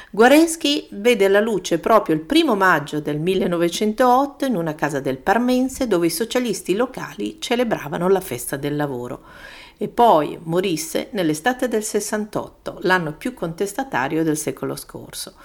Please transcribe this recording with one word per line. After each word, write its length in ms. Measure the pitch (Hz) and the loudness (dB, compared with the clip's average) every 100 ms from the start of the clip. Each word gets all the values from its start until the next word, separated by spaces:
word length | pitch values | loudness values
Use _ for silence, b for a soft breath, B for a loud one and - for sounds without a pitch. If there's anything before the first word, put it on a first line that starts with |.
| B | B
Guareschi 800 | 190 240 294 330 - 285 294 302 | 4 8 8 6 2 -2 -2 -4
vede 380 | 202 233 233 196 | -2 2 4 4
la 120 | 196 | 4
luce 380 | 220 202 - 170 | 2 -2 -2 -2
proprio 360 | - 208 - 156 | 4 2 4 -2
il 60 | |
primo 320 | 160 311 330 | 2 0 2
maggio 460 | 208 190 165 143 151 | 2 4 2 0 -6
del 180 | 147 151 | -4 -4
millenovecentotto 1300 | 170 190 196 170 170 175 214 214 254 247 277 - | -2 0 0 0 0 0 -2 2 4 4 2 -2
in 120 | 277 202 | -2 -2
una 180 | 165 | -2
casa 260 | 151 147 135 | -2 -2 -2
del 180 | 143 131 | -2 -4
Parmense 680 | - 214 247 254 262 262 254 | 0 2 2 0 0 -2 0
dove 200 | 180 170 | 2 2
i 40 | |
socialisti 640 | 165 226 247 247 185 - | 0 -2 -2 -2 -4 -2
locali 600 | 190 254 - 170 - 208 - | -2 -2 -4 -14 -8 -8 -8
celebravano 720 | - 240 247 - - 170 175 | -4 -2 0 -2 -4 -2 2
la 120 | 190 | 2
festa 360 | - 123 - 139 | 0 -10 -6 -6
del 200 | 143 147 | -4 -2
lavoro. 460 | 147 123 123 131 B B B B B B | -2 -4 -8 -12 B B B B B B
E 60 | 214 | -6
poi 500 | - 240 170 147 - | 4 6 6 2 -6
morisse 680 | 165 170 196 156 - - - | -4 -2 0 -2 -4 -6 -6
nell'estate 540 | 214 165 151 247 254 254 | -2 -2 0 -2 -2 -2
del 160 | 226 | -2
sessantotto, 1000 | 214 208 208 214 214 - - - - - | -2 -4 -4 -6 -4 -6 -8 -12 -12 -6
l'anno 320 | 175 185 160 | 0 2 0
più 180 | 147 - | -6 -10
contestatario 880 | 247 175 165 196 - - 139 135 156 | -8 -8 -4 -6 -6 -6 -4 -2 0
del 140 | 160 151 | 0 -2
secolo 400 | - 131 135 139 | -4 -6 -8 -10
scorso. 600 | - 120 120 - - B | -12 -18 -16 -14 -14 B